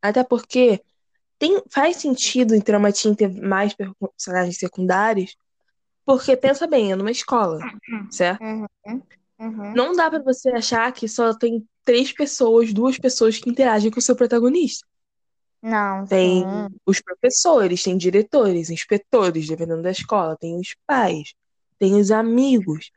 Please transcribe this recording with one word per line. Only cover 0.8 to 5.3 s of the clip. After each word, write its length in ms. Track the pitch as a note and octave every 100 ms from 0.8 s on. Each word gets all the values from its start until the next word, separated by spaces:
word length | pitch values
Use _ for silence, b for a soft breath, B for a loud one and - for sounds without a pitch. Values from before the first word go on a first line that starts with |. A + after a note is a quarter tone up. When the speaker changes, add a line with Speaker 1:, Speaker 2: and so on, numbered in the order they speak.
| _ _ _ _ _ _
Speaker 1:
tem, 240 | D4+ G4 -
faz 260 | - D4+ F4
sentido 580 | D4 B3+ - B3+ A#3+
em 60 | A3
Trama 320 | G#3 G#3 G#3
Teen 220 | G3+ A3
ter 140 | G#3 G#3
mais 460 | F#3+ G3 F#3+ G#3
per-, 180 | - G3 G3
personagens 600 | G3 _ - F3+ F3+ F3
secundários, 760 | F3+ - F#3 F#3 A3 G#3+ F#3